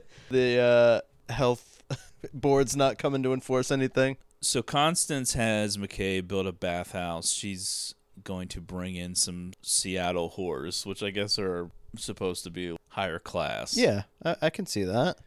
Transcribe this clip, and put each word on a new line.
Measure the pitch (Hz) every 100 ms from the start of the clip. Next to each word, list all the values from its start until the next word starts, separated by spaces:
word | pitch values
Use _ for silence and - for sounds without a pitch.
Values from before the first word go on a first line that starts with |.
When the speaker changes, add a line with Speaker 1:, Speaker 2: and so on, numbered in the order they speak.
| - - -
Speaker 1:
The, | 127 123 120 120 120 120 113 - _ -
uh, |
health | 120 123 120 - - - 135 -
<laughs> | - -
board's | 156 143 139 139
not | 139 135 110
coming | 147 135
to | 131
enforce | 131 - 131 127
anything. | 139 131 131 131 135 - _
Speaker 2:
So | - -
Constance | - 147 151 180 - 139 123
has | 135 113 107 107 101
McKay | 98 - 98 95 90
build | 98 95
a |
bathhouse. | 87 90 87 87 95 87 85 -
She's | - 104 92 95 - - - _ -
going | 98 92 90
to | -
bring | 82 90 90 90
in | 90
some | 90 - 90 90 -
Seattle | - - 95 92 90 87 82 -
whores, | 90 69 73 - 98
which | 98
I | 101
guess | 101 98 -
are | 95 87 87 - - -
supposed | - 101 95 87
to | 92
be | 85 87 82 -
higher | - 98 82
class. | - 90 76 53 60 -
Speaker 1:
Yeah, | 226 101 - _
I, | 165 170
I | 156
can | -
see | 185 104
that. | 92 107 170 -